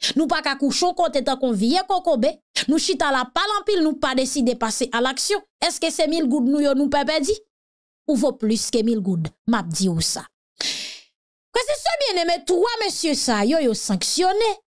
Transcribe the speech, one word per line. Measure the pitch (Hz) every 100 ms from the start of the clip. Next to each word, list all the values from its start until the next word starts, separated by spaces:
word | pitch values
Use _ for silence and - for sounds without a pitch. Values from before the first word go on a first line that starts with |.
| - 269
Nou | 311
pa | 349
ka | 294 277
kouche | 285 -
yon | 359 359
kote | 330 277
tankou | 254 269 262
yon | 202
vye | 226 349 381
kokobe. | 370 349 262 269 - _ - -
Nou | 311
chita | - 262 302 269
lapal | 254 330 403 415
anpil. | 403 381
Nou | 311 277
pa | 277 262
deside | 262 294 240 240
pase | 220 - 240 233
al | 254
aksyon. | 262 - 403 - _
Èske | 330 - 330
se | - 302
mil | 330 269
goud | 285 240
nou | 294
yo, | 285 269
nou | 285
pè, | 285 277
pèdi | 311 285 440 - _ _ _ _ _ -
ou, | 262
vo | 269 -
plis | 214 220 -
ke | 233
mil | 220 226
goud? | 190 170 156 - -
M | 226
ap | 170
di | 160 190
w | 165
sa. | - - - _ _ - - - - - - _ _ _ _ 480
presisyon | 523 587 659 659
byennenm, | 554 359 339
e | 349 -
twa | 349 453 453
mesye | 415 - 320 254
sa | - 214
yo, | 202 320
yo | 254 208
sanksyone. | - 190 - - 370 403 440 392